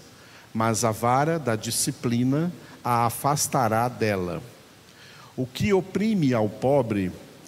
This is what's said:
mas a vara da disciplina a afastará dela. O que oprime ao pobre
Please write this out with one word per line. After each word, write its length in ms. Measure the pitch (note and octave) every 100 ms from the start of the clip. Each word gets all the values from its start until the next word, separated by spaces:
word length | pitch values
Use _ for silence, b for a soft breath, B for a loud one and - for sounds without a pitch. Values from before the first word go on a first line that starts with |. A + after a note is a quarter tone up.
| - B B B B
mas 300 | A2+ A2+ G#2+
a 80 | A2+
vara 480 | G#2+ A#2+ B2+ D3+ E3
da 160 | B2+ A2
disciplina 960 | A2+ - - C#3 B2 A#2 B2+ C#3+ F3 E3 B B
a 220 | B2 A#2+ A#2
afastará 840 | - C#3 D3 - D3 A2+ A2 B2
dela. 520 | A2 A2 G2 F2+ D#2+ - - - - - B B B B -
O 80 |
que 280 | C3 - G#3
oprime 600 | F#3+ F#3+ F#3 G#3+ G#3 C#3+
ao 160 | A#2+ G#2+
pobre 600 | - B2 C#3+ A#2 G2+ F2+ - - -